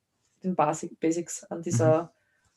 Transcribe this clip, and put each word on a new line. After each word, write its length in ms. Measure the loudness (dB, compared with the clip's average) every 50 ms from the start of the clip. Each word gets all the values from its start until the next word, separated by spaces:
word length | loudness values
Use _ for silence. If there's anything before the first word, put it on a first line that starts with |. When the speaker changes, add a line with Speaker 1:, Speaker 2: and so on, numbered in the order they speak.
| _ _ _ _ _ _ _ _ -6
Speaker 1:
den 120 | -2 0
Basi-, 400 | 2 2 2 0 -2 -6 -10 -6 -2
Basics, 440 | 0 0 0 -2 -4 -8 -10 -14 -12
an 180 | -10 -10 -8 -4
dieser, 400 | -2 0 4 4 4 4 4 2
Speaker 2:
Mhm. 60 | -4 _ _ _ _ _ _ _ _ _